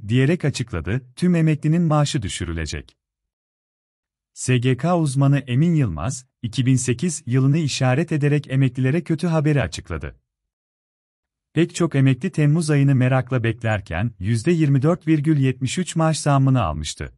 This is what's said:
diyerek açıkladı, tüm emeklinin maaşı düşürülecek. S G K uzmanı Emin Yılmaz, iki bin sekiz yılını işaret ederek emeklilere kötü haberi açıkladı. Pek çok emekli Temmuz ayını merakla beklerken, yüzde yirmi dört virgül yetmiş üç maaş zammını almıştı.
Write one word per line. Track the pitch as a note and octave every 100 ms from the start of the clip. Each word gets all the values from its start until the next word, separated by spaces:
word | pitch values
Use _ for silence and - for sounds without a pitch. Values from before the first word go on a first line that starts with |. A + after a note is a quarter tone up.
| G#2
diyerek | B2 C3+ F3+ C#3+
açıkladı, | - - F2 D#2 B2 - -
tüm | F3+ E3+
emeklinin | D#3+ D3+ D3+ E3
maaşı | E3 D3+ C#3+ D3
düşürülecek. | F#2+ - E2+ E2 D#2 D#2 - _ _ _ _ _ _ _ _ _ _ _ _ _ _
S | - - B2+
G | B2+ B2+
K | E3 F3+
uzmanı | D#3 C3 C#3 C#3+
Emin | - B2 E3+ D#3+
Yılmaz, | A#2+ D2+ G2 - - _
iki | A2+ A#2+ B2+
bin | B2+
sekiz | - B2 F3+ D3+ -
yılını | C3 C3+ D3+
işaret | D3 - C3 B2+ E3+
ederek | D#3 C#3+ D3 -
emeklilere | C3 C3 B2 C3 E3
kötü | - D#3+ F3
haberi | D#3+ D3 C#3+
açıkladı. | - - - E2 C#2+ - _ _ _ _ _ _ _ _ _ _ _ _ _
Pek | D#3 E3+ -
çok | E3 C#3
emekli | C3+ B2+ F#3+
Temmuz | - D3 D#3 D#3
ayını | D3 C#3 C3
merakla | B2+ C3 - C3
beklerken, | A2+ G#2+ A2+ G#2+ - E2 A#2 -
yüzde | F#2 A#2 D3+
yirmi | E3+ D3+ C#3
dört | D3 F3 D#3
virgül | D#3+ D3 D3+
yetmiş | C3 C3 C3 -
üç | F3 E3
maaş | D#3+ D3
zammını | D3+ C#3 C3+ C3
almıştı. | F2+ D#2 D2+ - C#2+